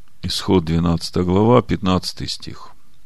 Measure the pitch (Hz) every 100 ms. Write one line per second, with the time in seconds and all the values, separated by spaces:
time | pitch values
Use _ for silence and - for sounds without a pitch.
0 | - - - - - 95 80 82 85 82
1 | - - 90 92 110 123 - 87 92 92
2 | - - - - - - - - - -